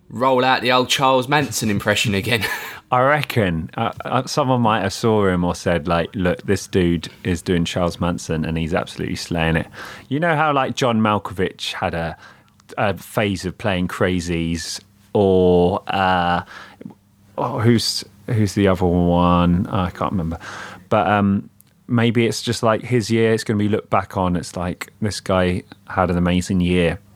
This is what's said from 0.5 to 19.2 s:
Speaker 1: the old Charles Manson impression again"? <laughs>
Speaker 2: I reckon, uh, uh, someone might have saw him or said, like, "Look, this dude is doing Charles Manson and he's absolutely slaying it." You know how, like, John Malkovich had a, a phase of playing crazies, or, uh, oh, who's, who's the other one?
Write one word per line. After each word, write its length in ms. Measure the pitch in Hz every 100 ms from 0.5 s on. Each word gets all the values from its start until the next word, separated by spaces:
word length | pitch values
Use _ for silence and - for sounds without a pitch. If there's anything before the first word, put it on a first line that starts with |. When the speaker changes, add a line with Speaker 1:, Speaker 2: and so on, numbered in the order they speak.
| 127
Speaker 1:
the 80 | 120
old 180 | 127 127
Charles 380 | - 135 131 120
Manson 420 | 147 135 107 113
impression 460 | 101 - 101 - 101
again"? 280 | - 117 95 - -
<laughs> 240 | - -
Speaker 2:
I 100 | 127
reckon, 640 | 131 147 139 - 95 82 85 -
uh, 140 | 113 - -
uh, 200 | 127 131
someone 360 | - 135 127
might 200 | 117 107
have 120 | 95
saw 340 | - 117 110 98
him 160 | 90
or 100 | 87
said, 340 | 85 - 87 78
like, 220 | 85 82 -
"Look, 260 | 90 85
this 220 | - 98 -
dude 440 | 98 87 85 - -
is 200 | 92 87
doing 220 | - 87 85
Charles 340 | - 87 -
Manson 440 | 87 87 - 80 80
and 120 | 80
he's 160 | 80
absolutely 440 | 87 - - - -
slaying 380 | - 85 80 82
it." 100 | - - - - -
You 100 | 139
know 160 | 170 151
how, 160 | 156
like, 220 | 143 131 123
John 240 | 131 110
Malkovich 720 | 110 104 - 92 90 - -
had 200 | - 92
a, 240 | 85 82 78 - - _ _ - -
a 180 | 110 87
phase 480 | - - 104 95 92
of 100 | -
playing 300 | 110 90 90
crazies, 920 | - 98 92 82 85 82 82 - - - _ _
or, 680 | 110 98 92 92 90 87 95 -
uh, 540 | 98 95 92 87 87 - - - - - - _ _ _ -
oh, 220 | 131 131
who's, 440 | 110 117 - - - - -
who's 260 | 113 104
the 140 | - 98
other 180 | 90 92
one? 840 | 87 87 87